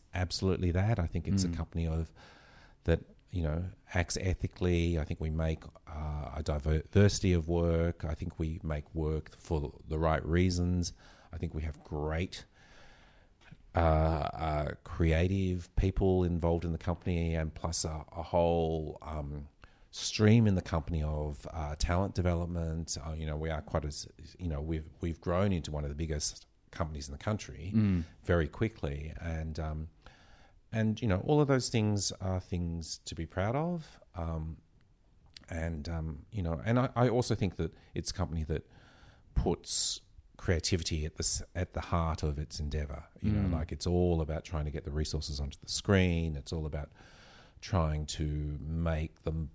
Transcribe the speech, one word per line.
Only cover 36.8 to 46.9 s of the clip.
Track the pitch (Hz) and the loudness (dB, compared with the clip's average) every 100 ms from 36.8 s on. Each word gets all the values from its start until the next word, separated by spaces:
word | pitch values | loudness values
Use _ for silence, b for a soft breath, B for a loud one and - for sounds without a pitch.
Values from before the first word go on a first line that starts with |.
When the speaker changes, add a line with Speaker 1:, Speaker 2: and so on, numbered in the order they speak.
| 127 | 2
Speaker 1:
I | 117 123 | 2 4
also | 120 - | 4 2
think | 110 95 - | 0 0 0
that | 82 B B | -4 B B
it's | - - | -8 -6
a | |
company | - 85 80 | -4 -2 -2
that | 76 78 - B B B B B - | -2 -4 -6 B B B B B -4
puts | - - 78 - - - - - - - - | 0 0 0 -2 -2 -2 -6 -10 -20 -20 -4
creativity | - 82 - 90 80 82 | 0 2 2 0 0 -2
at | 78 - | -2 -4
the | |
s-, | 80 - - 87 | -2 -4 -4 -4
at | 90 | -4
the | 80 | -4
heart | - 87 82 78 | -2 0 0 0
of | 78 73 | -2 -2
its | 73 - | -6 -6
endeavour. | 73 73 73 71 - - | -4 -4 -4 -8 -14 -4
You | 107 | 0
know, | 104 98 | 2 2
Speaker 2:
Mm. | |
Speaker 1:
like, | 82 82 | 0 -2
it's | 76 90 | -4 0
all | 90 90 85 | 4 4 2
about | 76 78 | 0 -4
trying | - 80 76 | -4 -4 -2
to | |
get | 71 | -4
the | - | -4
resources | 73 - 78 78 71 | -2 0 -2 -4 -4
onto | 71 - | -6 -8
the | - | -8
screen. | - - 98 92 85 82 73 | -2 4 6 6 4 0 -4
It's | - | -6
all | 82 | -6
about | 76 73 73 | -4 -6 -8